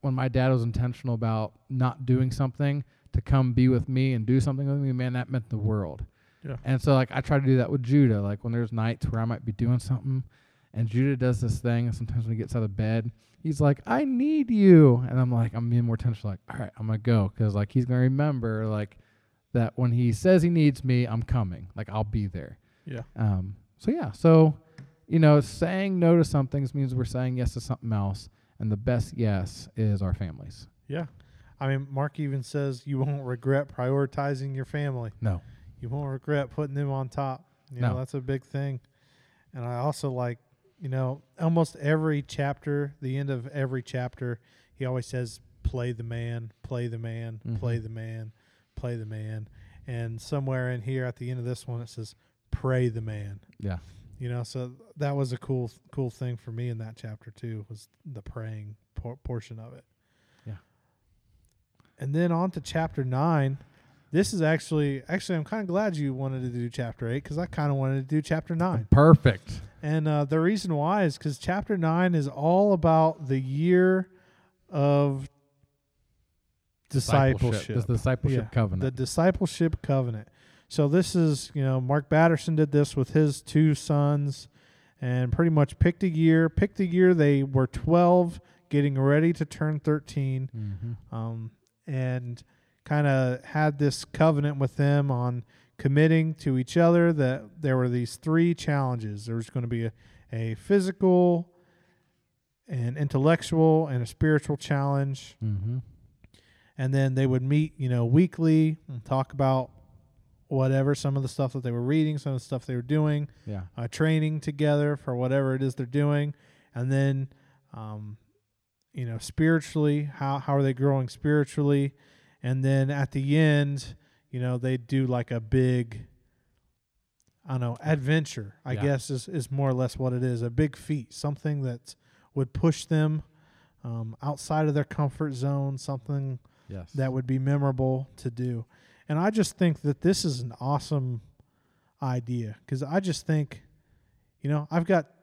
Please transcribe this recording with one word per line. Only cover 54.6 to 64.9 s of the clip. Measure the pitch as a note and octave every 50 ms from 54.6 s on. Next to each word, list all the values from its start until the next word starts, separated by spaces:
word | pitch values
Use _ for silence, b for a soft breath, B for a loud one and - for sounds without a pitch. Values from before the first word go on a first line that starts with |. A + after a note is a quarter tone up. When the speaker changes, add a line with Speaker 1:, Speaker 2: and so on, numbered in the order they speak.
| B2+ B2 B2+ C3+ - _ - -
Speaker 2:
that | D3+ C#3+ C#3+
was | C#3 C#3 B2
a | B2 A#2+
cool, | - - C3+ B2+ B2 A2+ - _ _ _
cool | - - C3+ A#2+
thing | - - B2+ B2 B2 A2+
for | _ -
me | A2+ A#2 A#2+ B2
in | A#2 A2
that | A2+ A2 A2
chapter | - - A2 G#2+ - _ -
too, | G#2+ - - A#2 A2 G#2+ G#2 _
was | A2+ G#2+ - _ _ _ _
the | D#3+ C3 A2+ G2
praying | - - B2 A2 A2 A2 G#2+ G#2 G#2 G#2+ _ _ _ _
por-, | - - A#2 A#2+ C#3
portion | _ - B2+ A#2 - - A#2 A2
of | A2 A#2 B2+
it. | - _ _ _ _ _ _ _ _ _ _ _ _ _
Speaker 1:
Yeah. | - G#2 F2 _ _ _ _ _ _ _ _ _ _ _ _ _ _ _ _ _ _ _ _ _ _ _ _ _ _ _ _
Speaker 2:
And | C3 C3+ C#3
then | D#3 F3 F3
on | E3+ E3 F3+ F#3+
to | F3+ D#3+
chapter | C#3 - - D#3+ E3 D#3+ - - C3+
nine. | B2+ B2+ C3 D3 E3 E3 D3+ C#3 C3+ C#3 C#3 b b b b b b b b b b
This | - D#3+ G3+ - -
is | F#3+
actually, | D#3+ D3+ D#3+ D3+ - - D#3+ D3+ D3 C#3+